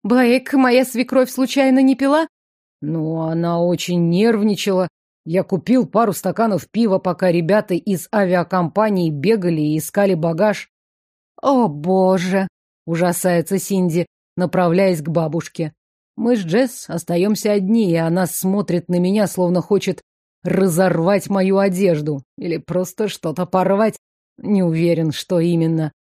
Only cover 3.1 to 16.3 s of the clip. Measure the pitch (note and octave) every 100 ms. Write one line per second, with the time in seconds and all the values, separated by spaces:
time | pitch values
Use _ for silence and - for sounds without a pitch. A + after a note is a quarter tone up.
3.1 | D#3+ D#3+ E3 E3+ E3+ F3 E3+ - F3 E3+
4.1 | F3 A3+ G#3 G#3+ G3 G#3 F#3 F3+ _ _
5.1 | _ - F3+ F3+ F3+ - B3+ A#3+ G3+ A3+
6.1 | F3 F#3+ - A3+ F#3+ - G#3+ A3+ F#3 F#3
7.1 | E3 F#3 F3 E3 G#3 G#3 E3+ - F3+ -
8.1 | G#3+ F#3+ F3+ E3 F#3 E3+ - G#3+ F#3+ E3
9.1 | D3 E3 A3 F3 D#3+ D3+ D#3 - G3 G3
10.1 | F3 E3 E3 G#3+ G3 - _ _ _ _
11.1 | _ _ - C4+ C4+ A3 D3 D#3+ F#3+ F#3
12.1 | F#3 F3+ F#3+ F#3+ _ _ _ - E3 F3+
13.1 | F3 F#3 E3+ D#3+ G3 - F#3+ F3+ E3 E3
14.1 | _ _ - F3+ F#3 F3 E3+ G3 E3 D3
15.1 | E3 D#3+ D#3+ - - D#3 _ _ _ _
16.1 | - A3+